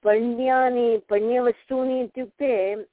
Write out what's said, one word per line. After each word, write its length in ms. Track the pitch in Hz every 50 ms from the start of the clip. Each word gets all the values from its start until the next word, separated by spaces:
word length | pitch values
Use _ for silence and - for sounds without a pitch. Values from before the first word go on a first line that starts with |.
| _
पण्यानि, 960 | 208 214 220 233 240 233 233 254 262 254 262 262 254 247 240 240 233 226 214
पण्यवस्तूनि 1000 | - _ 208 208 214 226 240 254 247 247 233 - - _ 269 262 262 262 262 254
इत्युक्ते 760 | 247 220 _ 254 254 202 _ _ 285 269 247 202 185 190 202 214 208 _